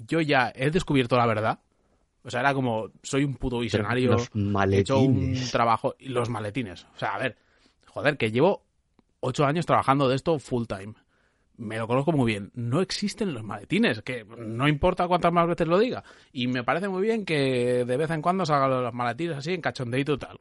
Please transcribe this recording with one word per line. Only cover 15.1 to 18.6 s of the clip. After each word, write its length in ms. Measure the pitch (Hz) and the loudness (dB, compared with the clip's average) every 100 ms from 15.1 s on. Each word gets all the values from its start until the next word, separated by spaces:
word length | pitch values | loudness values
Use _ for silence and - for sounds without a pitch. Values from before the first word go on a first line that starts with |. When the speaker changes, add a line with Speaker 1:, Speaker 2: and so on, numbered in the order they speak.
| 175 170 | 2 4
Speaker 1:
más 160 | 170 170 | 4 2
veces 180 | 170 160 | 2 2
lo 100 | 180 | 4
diga. 240 | 247 113 - - _ | 2 -2 -10 -20 _
Y 160 | - 123 | -4 -2
me 160 | 127 | 0
parece 260 | 117 151 202 | 0 0 0
muy 140 | 185 | -2
bien 220 | 214 226 | 0 0
que 600 | 185 151 135 127 123 123 | 0 0 2 2 2 0
de 120 | 123 127 | 0 0
vez 140 | 156 | 0
en 100 | 160 | 0
cuando 240 | 165 190 170 | 0 0 2
salgan 240 | 143 | 2